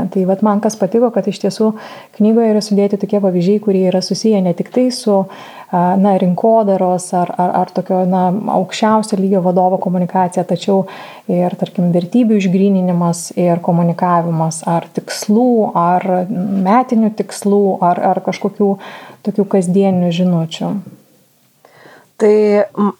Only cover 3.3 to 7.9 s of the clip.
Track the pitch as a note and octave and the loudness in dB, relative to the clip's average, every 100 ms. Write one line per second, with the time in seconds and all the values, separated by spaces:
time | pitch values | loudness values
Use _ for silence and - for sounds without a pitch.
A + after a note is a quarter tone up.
3.3 | F3+ F3 G#3 G#3 F#3+ F#3 F#3 F#3 F#3+ A3 | 0 2 0 2 2 2 0 -2 -2 0
4.3 | G#3 F3+ E3+ - B3 B3+ B3 G#3+ G3 G3 | 2 0 -2 -2 0 0 -2 0 0 0
5.3 | - - - - F3+ F3+ F#3+ G3+ F#3 F3+ | -8 -20 -20 -4 0 2 2 2 2 2
6.3 | F3 A3+ A3+ G3+ F#3+ F#3 F3+ - F3+ F3 | 2 2 4 2 2 0 -2 -2 -2 -2
7.3 | - F3+ - F#3 - F3+ | -2 -2 0 -2 -4 -2